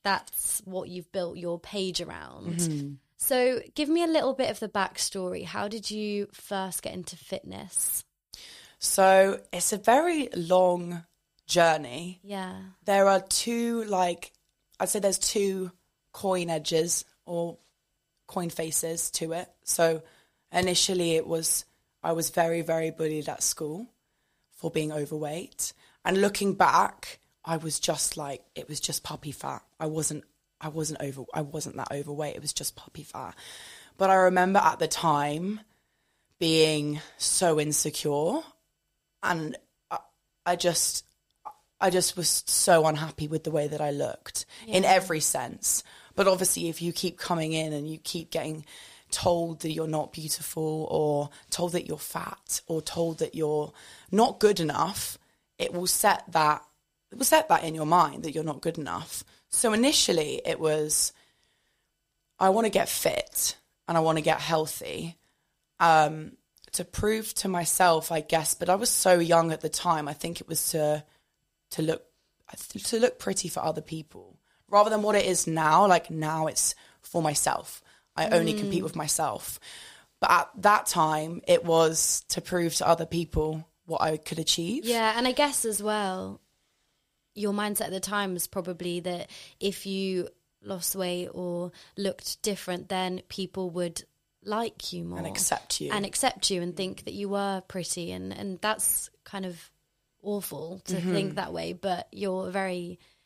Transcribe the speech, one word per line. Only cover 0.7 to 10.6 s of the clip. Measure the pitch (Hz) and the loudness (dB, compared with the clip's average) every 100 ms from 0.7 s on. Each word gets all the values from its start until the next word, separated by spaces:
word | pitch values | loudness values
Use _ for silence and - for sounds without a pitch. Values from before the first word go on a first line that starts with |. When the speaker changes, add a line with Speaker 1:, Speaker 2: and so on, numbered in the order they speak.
| 185 - | -8 -8
Speaker 1:
you've | 180 170 | -10 -8
built | 196 170 - | -6 -6 -6
your | 175 170 | -6 -6
page | - 208 190 175 | -6 -6 -4 -4
around. | 170 - 64 64 170 170 | -6 -10 -16 -12 -6 -2
Speaker 2:
Mm-hmm. | 170 147 143 139 _ - | -2 -2 -6 -12 _ -6
Speaker 1:
So | - 254 247 240 - | 0 2 2 0 -4
give | - 294 | -4 0
me | 330 | 2
a | 339 | 2
little | 320 269 | 2 2
bit | 262 254 | 0 -2
of | 220 | -4
the | 214 | -4
backstory. | 208 185 - - 196 180 180 | -2 -2 -2 -4 -4 -6 -6
How | 175 208 208 | -8 -6 -6
did | 220 202 | -6 -8
you | 214 208 202 202 | -6 -4 -4 -6
first | - - 196 190 - | -10 -8 -6 -6 -6
get | - | -8
into | 185 170 170 | -10 -12 -14
fitness? | - - - - 190 - - - - _ _ - - - - - | -10 -10 -10 -14 -8 -4 -4 -4 -8 _ _ -20 -20 -20 -20 -6
Speaker 2:
So | - - 190 190 196 190 - | 0 6 8 8 6 2 -6
it's | 180 - | -4 -2
a | 202 | 0
very | 208 262 339 320 262 | 4 4 4 0 -2
long | 175 165 185 | -4 2 6